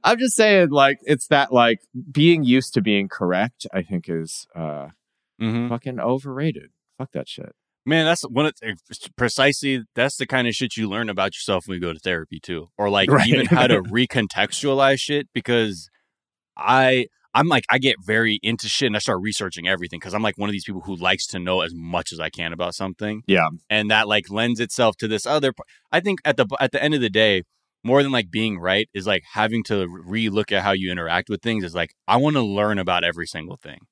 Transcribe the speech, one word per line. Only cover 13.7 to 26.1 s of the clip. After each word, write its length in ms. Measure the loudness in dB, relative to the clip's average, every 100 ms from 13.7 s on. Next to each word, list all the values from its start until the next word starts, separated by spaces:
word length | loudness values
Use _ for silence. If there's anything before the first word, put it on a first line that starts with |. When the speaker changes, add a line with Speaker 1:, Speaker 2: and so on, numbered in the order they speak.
| 4
Speaker 1:
<laughs> 0 |
Speaker 2:
recontextualize 1160 | 2 -2 0 0 -2 -2 -2 -2 -2 4 4 2
shit. 300 | 0 -4 -4
Because 560 | -8 0 0 0 -4 -14 _ _ _ _ _ _ -6
I, 520 | 2 4 4 2 -2 _ _
I'm 140 | 0 2
like, 160 | 2 2
I 80 | 2
get 160 | 2 -2 -2
very 340 | 0 0 0
into 260 | -2 -4 -4
shit 160 | -2 0
and 100 | 0
I 40 |
start 200 | -2 -2
researching 460 | -4 -6 -8 -6 -4
everything 320 | -2 -4 -10
'cause 140 | -8
I'm, 80 | -2
like, 160 | -2 -2
one 100 | -6
of 60 |
these 120 | -6 -8
people 160 | -10
who 140 | -10 -4
likes 300 | 0 0 -4
to 120 | -6
know 220 | -2 -2
as 120 | -2
much 380 | -8 -6 -6 -6
as 60 | -8
I 100 | -10
can 240 | -8 -10
about 220 | -6 -6 -4
something. 480 | -8 -6 -8 -8 0
Speaker 1:
Yeah. 220 | 2 2 -4 _
Speaker 2:
And 220 | -2 2
that, 180 | 2 4
like, 220 | 0 0
lends 300 | -2 -2 -2
itself 360 | -4 2 2 2
to 100 | -4
this 180 | -4 -2
other 260 | 0 0
p-, 120 | -4 -20 _ _
I 100 | 0
think 180 | 0